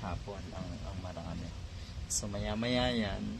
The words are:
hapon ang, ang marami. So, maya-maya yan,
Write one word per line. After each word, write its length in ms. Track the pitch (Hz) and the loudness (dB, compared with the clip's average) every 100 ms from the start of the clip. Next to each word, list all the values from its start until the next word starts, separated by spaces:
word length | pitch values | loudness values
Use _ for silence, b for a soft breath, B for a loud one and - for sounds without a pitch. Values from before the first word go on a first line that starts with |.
hapon 400 | 101 87 101 95 87 85 | -2 -2 -4 -6 -6 -4
ang, 120 | 87 85 - | -4 -4 -4
ang 100 | 95 | -4
marami. 440 | 92 85 85 85 85 - - B B B - | -4 -4 -4 -4 -4 -6 -6 B B B 0
So, 180 | - 107 | 0 0
maya-maya 640 | 101 104 107 120 123 123 | 0 2 4 4 6 6
yan, 300 | 120 104 98 104 | 6 2 2 -2